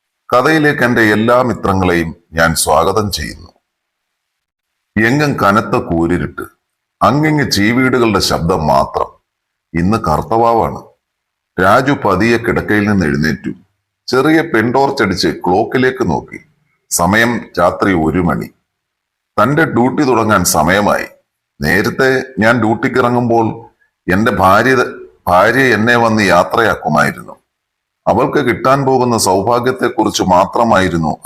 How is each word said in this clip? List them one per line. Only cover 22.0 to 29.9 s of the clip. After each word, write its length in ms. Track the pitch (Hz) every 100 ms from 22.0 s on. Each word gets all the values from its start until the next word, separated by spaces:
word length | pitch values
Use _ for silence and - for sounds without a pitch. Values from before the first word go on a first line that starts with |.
| 131 131 - -
ഞാൻ 220 | 110 123
ഡ്യൂട്ടിക്ക് 360 | 110 113 131 120
ഇറങ്ങുമ്പോൾ 500 | 120 123 120 117 107 78 - _ _ _ -
എന്റെ 180 | 95 120
ഭാര്യ, 540 | 92 92 104 123 127 - - - _ -
ഭാര്യ 480 | 90 107 123 127
എന്നെ 220 | 104 113 120
വന്ന് 260 | 113 110
യാത്രയാക്കുമായിരുന്നു. 1120 | 95 87 92 113 107 85 - - - - - - _ _ _ _ _ _ 90
അവൾക്ക് 300 | 98 139 147
കിട്ടാൻ 460 | 123 107 131 139
പോകുന്ന 340 | 135 131 123 110
സൗഭാഗ്യത്തെക്കുറിച്ച് 1040 | 98 95 101 120 120 123 120